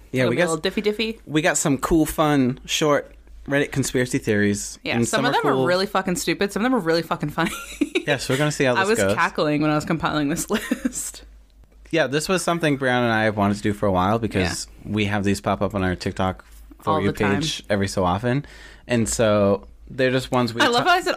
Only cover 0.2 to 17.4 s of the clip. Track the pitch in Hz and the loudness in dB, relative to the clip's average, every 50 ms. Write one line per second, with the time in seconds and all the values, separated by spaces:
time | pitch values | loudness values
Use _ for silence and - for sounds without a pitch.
0.2 | 127 117 120 147 175 165 165 156 - 190 185 214 208 208 208 220 220 220 220 - | 0 2 2 2 0 0 0 -2 -2 -2 -4 0 -2 -2 -2 0 -4 -4 -4 -10
1.2 | - - 143 156 156 180 151 - - 147 135 123 - - 180 160 151 147 - - | -12 -2 -2 0 2 2 0 2 0 0 0 0 0 2 2 2 2 2 0 0
2.2 | 156 147 147 139 127 123 135 - - - - - 165 151 143 131 - - - - | 2 2 4 4 2 2 0 -4 -6 -6 -2 0 2 2 2 2 0 -6 -16 -20
3.2 | - - - - - - 139 143 143 - - 139 123 - - 131 127 123 - 135 | -20 -20 -20 -16 -6 -2 0 0 0 0 -2 -2 -2 0 0 0 0 0 -2 -2
4.2 | - 117 107 104 104 101 101 101 - - - - - 160 110 117 117 - - - | 0 2 2 4 4 2 2 0 -4 -10 -12 -10 -6 -4 0 0 0 2 0 0
5.2 | - - 311 453 453 143 135 131 131 - 180 185 196 208 - 190 190 190 180 170 | 0 2 0 2 2 2 2 2 2 2 2 0 0 0 -2 -2 -2 -2 -4 -2
6.2 | - 175 160 - 202 202 - 196 214 254 262 233 170 160 160 170 165 - 175 - | -2 -2 0 0 -2 -2 -2 -2 0 0 0 0 2 2 0 0 0 -2 -4 -4
7.2 | - 151 - - 160 - - - - - - - 285 - - 370 - - 143 127 | -4 -4 -2 -2 -2 -2 -2 -8 -12 -14 -4 -4 -4 -2 -2 -4 -2 0 -2 -2
8.2 | - - 131 135 151 151 147 - 143 127 123 190 190 202 226 - 98 95 202 180 | 0 -2 0 0 0 0 0 2 2 2 2 2 2 2 2 2 2 2 2 2
9.2 | 165 190 - - 165 151 151 147 156 151 151 151 147 - 170 151 170 160 160 151 | 0 0 0 -2 0 0 2 2 2 2 2 0 0 -2 -2 -2 -2 -2 0 0
10.2 | 147 139 170 175 - - 202 220 - - 247 - - 247 - - - - - - | 0 -2 -2 -4 -4 -4 -4 -4 -2 -4 -6 -4 -4 -6 -6 -6 -10 -10 -12 -16
11.2 | - - - - - _ _ - - _ - - - - - 160 147 123 131 156 | -20 -20 -20 -20 -20 _ _ -20 -20 _ -20 -20 -10 -2 0 0 0 2 0 -2
12.2 | 151 - 190 175 - 180 170 170 165 151 143 127 135 127 123 123 123 117 113 110 | 0 0 -2 0 0 0 -2 0 0 0 0 2 2 2 2 2 2 2 2 2
13.2 | 110 110 104 107 101 101 104 101 - 107 101 - 107 101 95 90 90 98 110 117 | 2 2 2 2 2 2 2 0 -2 -2 -2 0 0 2 2 2 2 2 2 0
14.2 | 113 101 - 98 92 87 - - - - - - - 98 104 110 104 98 104 104 | 0 -2 0 0 0 0 -2 -6 -8 -12 -16 -16 -8 -4 -2 0 0 0 0 0
15.2 | 95 101 98 101 - 110 98 95 104 95 101 98 92 92 90 - - 98 90 - | 2 0 0 0 0 -2 0 0 -2 -2 0 0 0 0 -2 -2 -4 -6 -2 0
16.2 | 95 92 90 - - - - - - - - - - - 156 156 135 - 151 - | -2 -2 -2 -6 -14 -20 -20 -20 -20 -20 -20 -8 -4 -2 0 0 0 0 0 0
17.2 | - - - 143 | 0 0 0 0